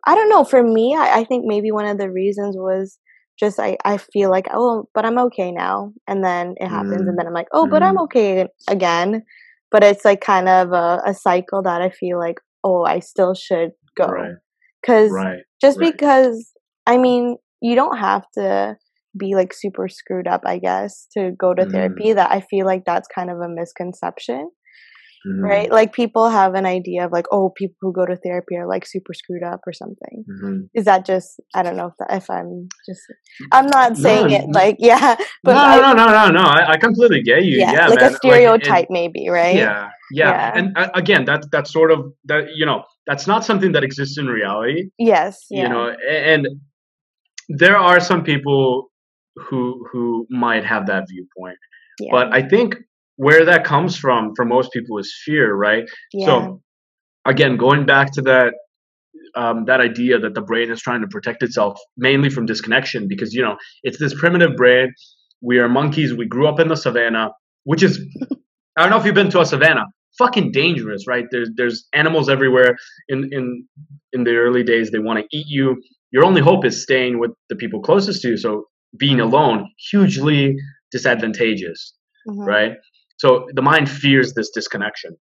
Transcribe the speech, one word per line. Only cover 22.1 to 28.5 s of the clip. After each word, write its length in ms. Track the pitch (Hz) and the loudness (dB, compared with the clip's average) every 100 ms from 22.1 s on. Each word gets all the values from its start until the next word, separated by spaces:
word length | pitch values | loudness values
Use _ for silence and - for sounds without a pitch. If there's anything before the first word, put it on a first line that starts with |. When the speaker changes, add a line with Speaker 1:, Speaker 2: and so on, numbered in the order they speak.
Speaker 1:
That 180 | 202 175 | 2 2
I 100 | 196 | 0
feel 220 | 190 196 190 | -2 -4 -2
like 180 | 185 | -4
that's 240 | 185 175 - | -2 -6 -6
kind 220 | - 180 | -10 -10
of 80 | 175 | -10
a 80 | 170 | -10
misconception, 1000 | 170 170 - 180 180 175 - - 247 320 _ _ _ _ _ _ _ - | -10 -12 -10 -12 -10 -12 -12 -10 -10 -10 _ _ _ _ _ _ _ -10
Speaker 2:
Mm-hmm. 160 | 190 | -6
Speaker 1:
right? 280 | 202 202 214 | -2 0 2
Like, 200 | 220 220 | 2 2
people 360 | 240 233 226 226 | -2 -4 0 2
have 260 | 220 190 | 2 2
an 120 | 190 190 | 0 -2
idea 380 | 185 180 180 | -4 -6 -6
of, 60 | 175 | -4
like, 140 | 170 170 | -4 -2
"Oh, 180 | 202 190 190 | -2 -2 -4
people 180 | 196 _ | -10 _
who 120 | 190 | -8
go 140 | 185 180 | -4 -4
to 80 | 180 | -4
therapy 380 | 180 180 180 | -6 -8 -8